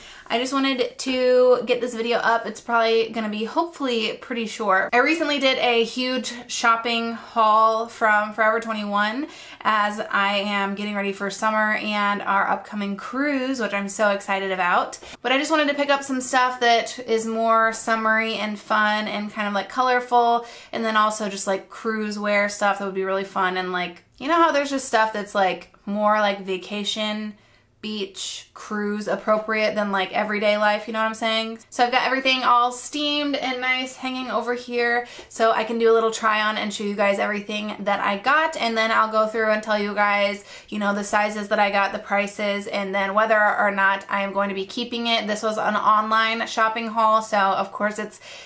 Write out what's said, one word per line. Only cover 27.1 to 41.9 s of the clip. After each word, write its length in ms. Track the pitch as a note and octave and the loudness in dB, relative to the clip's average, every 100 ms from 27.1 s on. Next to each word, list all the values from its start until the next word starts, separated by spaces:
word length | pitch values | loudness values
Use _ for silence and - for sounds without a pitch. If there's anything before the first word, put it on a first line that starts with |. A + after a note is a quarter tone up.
| G#3+ G#3+ G#3 _ _ _ _ | -4 -8 -12 _ _ _ _
beach, 680 | G#3+ G#3+ F#3+ - - - - | -10 -6 -8 -8 -10 -12 -16
cruise 540 | - - G#3 G#3 G#3 G3+ | -18 -8 -4 -2 -4 -4
appropriate 640 | G3+ G#3 G#3+ A3 G#3+ G#3+ | -2 0 0 0 0 0
than, 160 | G#3+ G3+ | 0 0
like, 220 | G3 F#3 | 0 0
everyday 460 | G3+ G#3 G#3 G#3 G#3 | -2 -2 0 2 2
life, 280 | G#3 G#3 G#3+ | 2 0 -2
you 60 | |
know 80 | A3 | -2
what 60 | A3 | -2
I'm 80 | |
saying? 460 | A3 A3+ A3 A3+ A3+ - | -2 -2 0 -2 -8 -8
So 120 | - | 0
I've 120 | A#3+ | 2
got 120 | B3+ A3 | 2 2
everything 380 | C4 C4 C4 | 0 0 2
all 300 | A#3+ A#3+ B3 | 4 4 4
steamed 640 | B3 - D4 D4 D4 C#4+ C4+ | -2 -6 -4 -2 -2 -2 -2
and 240 | C4 B3 | -4 -2
nice 340 | B3+ B3+ C4 - | -2 -2 -4 -8
hanging 340 | C4 B3+ B3 | -8 -6 -4
over 240 | G#3+ A#3 | -2 -2
here 540 | B3 B3 A#3+ A#3+ A#3+ A#3+ - - | -4 -4 -2 0 0 -4 -12 -12
so 240 | - A3+ | 0 2
I 100 | A3 | 2
can 160 | A3+ A#3 | 0 2
do 100 | A3+ | 6
a 40 | |
little 180 | A3+ A3+ | 6 4
try 300 | A3+ A3 G#3+ | 2 2 2
on 160 | G#3+ G#3+ | 0 0
and 160 | G#3 | -4
show 100 | G3+ | -4
you 100 | G#3 | -4
guys 260 | G3+ G3+ G3 | 2 2 2
everything 580 | G#3 G#3 G3+ G#3 G#3 G#3 G3+ | 0 -2 -6 -6 -6 -4 -2
that 160 | G3 | 0
I 160 | - G3 | 0 0
got, 400 | B3+ D4+ D#4+ D#4+ | 2 4 2 0
and 180 | A#3 A3+ | -2 0
then 160 | A3 | 2
I'll 180 | A3 A3 | 2 2
go 180 | A3 G#3+ | 2 2
through 240 | A3+ G#3+ | 0 0
and 120 | G#3+ | 0
tell 160 | G#3+ G#3 | 0 0
you 140 | G#3 | 0
guys, 500 | G#3 G3+ G3+ G3+ G3+ - - - | 2 2 2 0 -2 -10 -20 -10
you 100 | G#3 | -2
know, 160 | G3+ | -2
the 120 | G3+ G3+ | 0 0
sizes 420 | G#3+ G#3 G#3+ G3+ | 0 0 -2 -2
that 120 | G#3+ | 2
I 120 | G#3 | 2
got, 220 | G3 G3 | 2 0